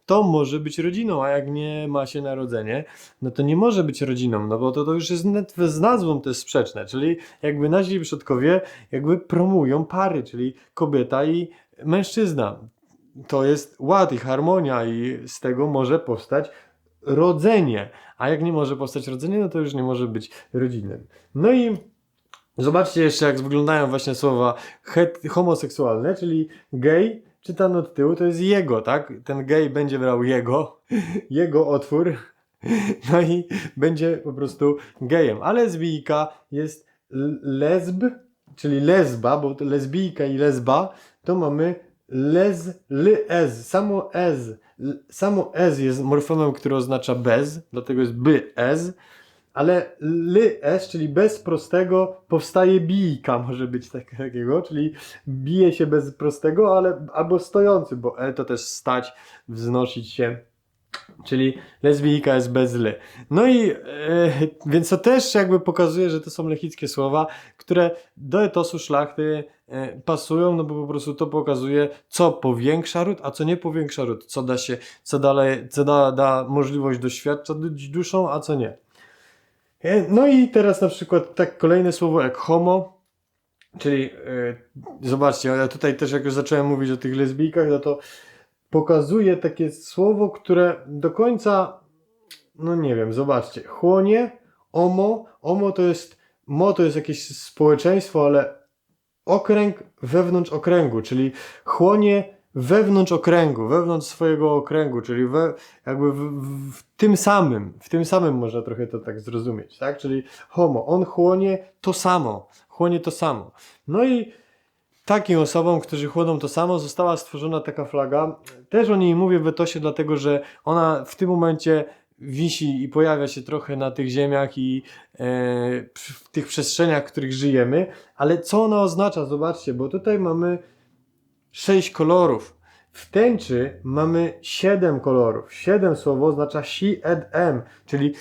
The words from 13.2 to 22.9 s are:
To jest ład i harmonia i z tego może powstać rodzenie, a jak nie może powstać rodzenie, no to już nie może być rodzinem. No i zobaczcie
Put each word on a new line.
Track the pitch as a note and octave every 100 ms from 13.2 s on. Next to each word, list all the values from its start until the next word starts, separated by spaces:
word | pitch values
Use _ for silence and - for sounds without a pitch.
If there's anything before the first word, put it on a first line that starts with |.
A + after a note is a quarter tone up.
| B2
To | C#3 C3+
jest | D3 - -
ład | C3+ G3 F#3
i | B2
harmonia | B2 C3 D#3+ F#3 D3+ B2+ A#2
i | A#2 A#2+ B2 A#2
z | -
tego | C3 B2+ D3+
może | C#3+ B2+ D#3
powstać | - A2+ - C#3 - - _ _ _ _
rodzenie, | - C#3 F3 D#3+ F3 A3 D3+ G#2+ G2+ - - -
a | B2+
jak | D3+
nie | E3
może | D#3+ C#3+ C3+
powstać | C3+ C#3+ B2+
rodzenie, | B2+ D#3 G3+
no | G3
to | E3
już | D3+
nie | C#3
może | B2+ B2 B2
być | A2 G#2+ - -
rodzinem. | B2+ B2+ A#2+ G2+ A#2 - _ _ C#3
No | F#3
i | B3+ A#3+ G#3 - _ _ _ _ - _ -
zobaczcie | C3 E3 F#3